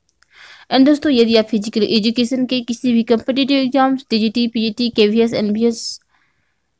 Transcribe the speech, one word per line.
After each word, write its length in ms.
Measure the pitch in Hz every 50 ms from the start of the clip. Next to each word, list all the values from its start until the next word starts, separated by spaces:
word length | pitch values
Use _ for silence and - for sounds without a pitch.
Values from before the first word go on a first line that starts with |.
| _ _ _ _ _ _ _ - - - - - - -
And 140 | 226 262 269
दोस्तों, 260 | 294 294 294 - 311
यदि 240 | 269 233 233 226 226
आप 100 | 220 214
फिजिकल 380 | - 233 208 202 226 - 226 208
एजुकेशन 640 | - 226 220 202 240 233 254 240 226 269 262 254
के 140 | 240 262 254
किसी 300 | 233 - 233 - - 247 233
भी 80 | 226 226
कॉम्पिटिटिव 540 | 240 233 226 - - 240 269 269 262 277
एग्जाम्स, 480 | 269 269 254 277 269 262 262 269 262 - -
टीजीटी, 380 | 226 214 220 220 - 240 240
पीजीटी, 420 | 233 - 226 220 226 214 - 240 233
केवीएस, 440 | - 233 208 208 214 233 226 226 -
एनवीएस 680 | - 214 202 208 220 233 233 226 226 - - - - _ _ _ _ _ _ _ _ _ _ _ _ _ _ _